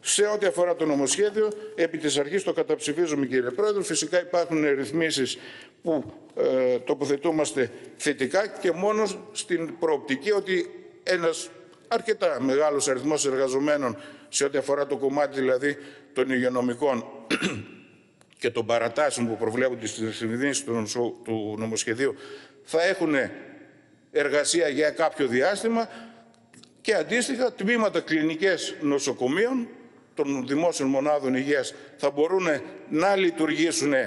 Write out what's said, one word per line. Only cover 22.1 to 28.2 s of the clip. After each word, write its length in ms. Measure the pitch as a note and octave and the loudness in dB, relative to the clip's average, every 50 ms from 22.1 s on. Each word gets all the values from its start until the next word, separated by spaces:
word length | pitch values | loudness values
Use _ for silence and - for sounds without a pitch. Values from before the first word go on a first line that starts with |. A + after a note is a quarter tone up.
| G#2 - - - - - - - - - | -2 -4 -12 -16 -16 -18 -18 -20 -20 -20
θα 200 | - - - D#3+ | -14 -2 0 2
έχουν 320 | E3+ F#3 F#3 F3+ F3 D#3+ D3+ C3+ A#2+ F#2+ - - - - - - - - - - _ _ - _ _ _ - D3+ | 2 2 2 0 0 0 2 0 0 -2 -6 -12 -16 -18 -20 -20 -20 -20 -20 -20 _ _ -20 _ _ _ -2 0
εργασία 500 | C#3+ C#3+ C3+ D3 C#3+ - - E3+ E3 D3+ | 0 2 2 2 2 2 2 2 2 2
για 220 | C3+ D3+ D3+ D3+ | 2 2 2 2
κάποιο 360 | D3 - E3 D3+ C#3+ - C#3+ | 2 2 0 0 2 0 0
διάστημα 640 | B2 A#2 B2 C3+ F3 G3+ G3 A3 A3+ A#3 A3+ A3+ A3 - - - - - - - - - _ _ _ - - - - _ _ | 2 4 4 4 2 2 0 0 0 0 0 -2 -4 -8 -18 -18 -20 -20 -20 -20 -20 -20 _ _ _ -20 -20 -20 -20 _ _
και 140 | _ - G#3+ | _ 0 2
αντίστοιχα 580 | F#3 D#3 D3 G3 B3 A#3 - C4+ A3+ B3+ B3 | 2 2 2 0 0 0 0 0 0 0 0
τμήματα 480 | - - F#3+ G3 A#3+ A#3 A3 G3+ - E3+ | 0 -2 0 2 2 4 2 2 2 0
κλινικές 760 | - - D#3+ D#3+ | 0 2 0 2